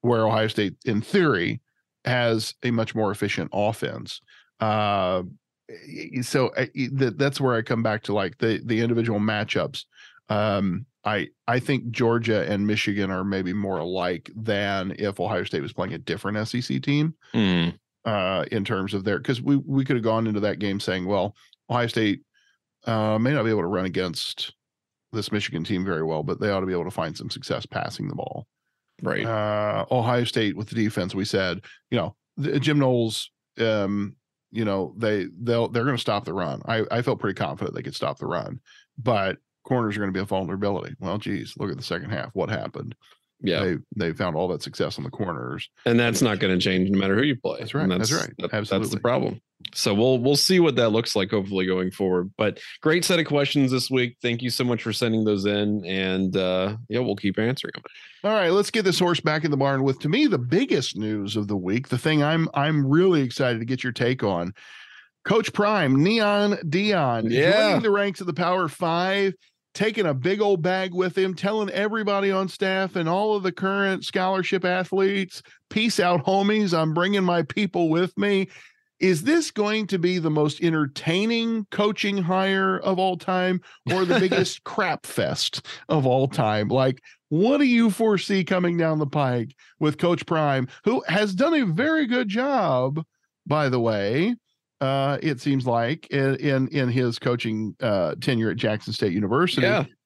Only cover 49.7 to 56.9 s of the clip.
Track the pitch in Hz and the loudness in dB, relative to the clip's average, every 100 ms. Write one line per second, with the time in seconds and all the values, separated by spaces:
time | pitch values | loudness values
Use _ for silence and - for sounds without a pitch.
49.7 | - 123 101 123 127 123 143 - 185 165 | -4 0 2 4 4 2 2 4 4 4
50.7 | 127 117 107 - 107 95 107 98 95 92 | 4 2 2 0 -2 0 0 0 -2 0
51.7 | 92 92 - 98 90 92 - 107 90 - | 0 -2 -2 0 0 -2 -2 -2 -2 -16
52.7 | - 156 170 165 175 151 147 143 151 131 | -2 0 2 2 0 2 2 2 2 2
53.7 | 127 - 131 123 123 120 117 123 - 123 | 2 0 0 0 -2 -4 -2 -4 -2 0
54.7 | 117 117 107 120 110 107 101 101 104 104 | 0 -2 -2 0 2 2 2 2 0 0
55.7 | 104 87 95 95 92 95 95 92 92 95 | -2 -2 -2 0 0 0 0 0 0 0
56.7 | 107 120 | -4 -6